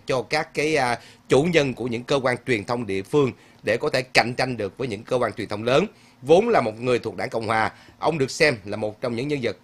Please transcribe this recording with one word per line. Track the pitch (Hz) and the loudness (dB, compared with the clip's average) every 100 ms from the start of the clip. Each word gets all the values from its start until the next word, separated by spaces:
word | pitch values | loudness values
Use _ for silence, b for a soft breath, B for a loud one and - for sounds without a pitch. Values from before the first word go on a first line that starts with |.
| - | -4
cho | 131 | -4
các | 113 151 160 | -2 -4 -4
cái, | - 151 156 | -4 -2 0
à, | 123 117 B B - | 0 -2 B B 2
chủ | 131 | 2
nhân | 170 156 139 | 4 4 2
của | 113 123 | -2 -4
những | 117 | -6
cơ | 123 143 | -2 0
quan | 127 120 - | 0 -2 -2
truyền | 113 | -2
thông | 98 120 110 | 0 -4 -2
địa | 95 | -4
phương | 98 147 135 101 B B | 0 2 2 -2 B B
để | - 110 | -2 0
có | 151 | 0
thể | 135 | -2
cạnh | 127 131 113 123 | 0 2 2 0
tranh | 131 120 | -2 -2
được | 101 - | -6 -6
với | 127 | -8
những | 101 | -8
cơ | 120 131 | -4 -2
quan | 117 | -2
truyền | 101 98 | -4 -8
thông | 104 | -4
lớn. | 117 139 214 b b b | 2 2 2 b b b
Vốn | 127 170 233 | 4 6 6
là | 190 | 2
một | 117 107 | 0 -2
người | 127 120 | 0 0
thuộc | 107 92 | -2 -8
đảng | 110 | -6
Cộng | 117 107 | -4 -2
hòa, | 110 107 B B B | 0 0 B B B
ông | 123 160 | -2 -2
được | 135 | -4
xem | - 151 120 95 | 2 2 2 -6
là | 104 | -6
một | 107 101 | -6 -6
trong | 127 117 | -6 -4
những | 143 | -4
nhân | 147 | -4
vật | 113 92 | -4 -6